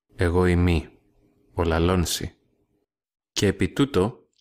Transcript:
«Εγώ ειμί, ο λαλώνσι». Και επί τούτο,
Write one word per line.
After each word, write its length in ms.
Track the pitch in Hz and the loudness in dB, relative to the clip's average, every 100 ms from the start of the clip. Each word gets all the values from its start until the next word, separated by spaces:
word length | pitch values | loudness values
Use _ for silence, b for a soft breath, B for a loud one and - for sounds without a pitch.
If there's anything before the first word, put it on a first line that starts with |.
| _ - | _ -4
«Εγώ 300 | 87 87 90 | -2 2 2
ειμί, 420 | 87 87 82 - _ _ _ _ _ _ | 2 2 0 -2 _ _ _ _ _ _
ο 100 | - | -6
λαλώνσι». 720 | 82 80 85 92 85 - - _ _ _ _ _ _ _ _ _ _ | -2 0 2 0 -2 -4 -10 _ _ _ _ _ _ _ _ _ _
Και 140 | - 101 | -2 -2
επί 220 | 92 92 | 0 -4
τούτο, 600 | - 139 - 98 - _ _ | -2 -2 0 -2 -4 _ _